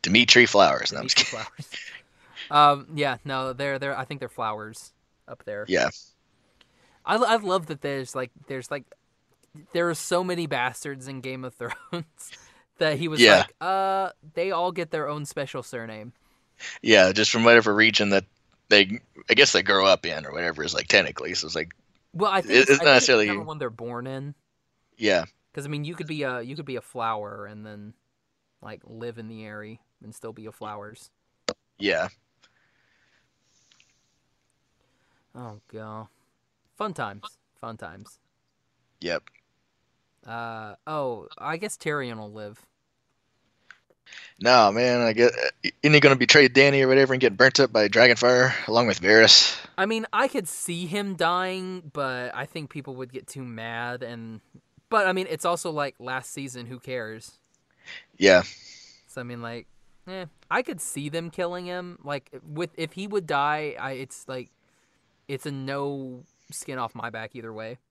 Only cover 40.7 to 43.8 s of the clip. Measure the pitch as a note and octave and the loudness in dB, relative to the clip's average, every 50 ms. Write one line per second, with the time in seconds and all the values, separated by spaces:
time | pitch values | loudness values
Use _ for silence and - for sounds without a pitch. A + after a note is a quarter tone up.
40.7 | G2 _ _ D3+ D#3 D3+ C#3 B2+ A#2+ G#2 D2+ - - - - C#3+ E3 E3 G#3+ G#3+ | -18 _ _ -8 -6 -4 -4 -4 -6 -8 -12 -18 -18 -12 -8 -8 -8 -8 -8 -10
41.7 | - - - E3 D3 D3 C3+ B2 A#2 A2 G#2+ G#2 G#2 G#2+ G#2 G#2 G#2+ _ _ _ | -12 -8 -6 -6 -4 -4 -6 -8 -10 -12 -14 -16 -16 -16 -16 -16 -16 _ _ _
42.7 | _ _ _ _ _ _ _ _ _ _ _ _ _ _ _ _ _ _ _ _ | _ _ _ _ _ _ _ _ _ _ _ _ _ _ _ _ _ _ _ _
43.7 | - _ | -20 _